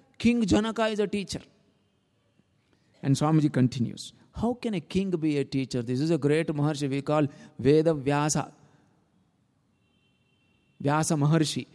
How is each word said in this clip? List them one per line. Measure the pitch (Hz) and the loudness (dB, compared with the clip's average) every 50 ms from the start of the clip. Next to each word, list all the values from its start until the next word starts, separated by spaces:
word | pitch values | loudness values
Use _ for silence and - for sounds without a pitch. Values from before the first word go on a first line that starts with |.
| _ _ _ | _ _ _
King | - - 233 240 240 226 | 0 2 2 2 2 2
Janaka | 180 208 208 214 226 214 226 226 | 2 2 2 2 0 -2 -2 -2
is | 220 220 202 | 0 0 -2
a | 208 | -2
teacher. | 190 - 208 190 160 - - - - _ _ _ _ _ _ _ _ _ _ _ _ _ _ _ _ _ _ _ _ _ _ _ _ _ _ _ _ _ _ - | -2 -2 -4 -6 -6 -10 -12 -12 -16 _ _ _ _ _ _ _ _ _ _ _ _ _ _ _ _ _ _ _ _ _ _ _ _ _ _ _ _ _ _ -2
And | 139 139 | -2 0
Swamiji | - 151 151 160 156 147 147 | 0 2 2 2 2 2 2
continues. | - 135 127 120 - - 117 - - - - - - _ _ _ - | 2 2 0 0 0 -2 -6 -6 -6 -10 -16 -18 -20 _ _ _ -8
How | - - 233 247 | -4 -4 -4 -4
can | 240 - 233 214 | -4 -6 -6 -4
a | 175 | -6
king | - - - 185 196 196 | -6 -4 -2 -2 -2 0
be | 175 160 151 156 147 | -2 -2 -2 -2 -2
a | 143 135 | -2 -2
teacher? | - - 135 135 - - 127 | -2 -2 -4 -4 -2 -4 -4
This | 117 117 127 127 | -4 -2 -2 -2
is | 147 160 | 0 0
a | 170 | 0
great | 151 127 147 147 160 165 | 2 2 2 2 2 0
Maharshi | 165 160 147 143 151 156 139 147 135 | -2 -2 0 0 0 0 -2 -4 -4
we | 135 139 | -4 -4
call | 135 - 151 151 151 143 - - - - - - | -2 0 2 2 2 0 -2 -8 -20 -18 -10 0
Veda | 110 131 147 156 156 165 160 | 2 4 4 6 4 4 0
Vyasa. | 147 123 139 143 147 147 151 - 156 - - - _ _ _ _ _ _ _ _ _ _ _ _ _ _ _ _ _ _ _ _ _ _ _ _ _ _ _ _ _ _ _ _ _ _ _ _ _ _ _ _ _ _ _ _ - | 0 0 -2 0 0 0 0 -2 -2 -4 -6 -12 _ _ _ _ _ _ _ _ _ _ _ _ _ _ _ _ _ _ _ _ _ _ _ _ _ _ _ _ _ _ _ _ _ _ _ _ _ _ _ _ _ _ _ _ -4
Vyasa | - 139 147 156 160 - 170 | -2 0 0 0 0 0 0
Maharshi. | 151 143 147 160 165 156 143 - 127 - - | 2 2 4 4 4 2 0 -2 -6 -8 -10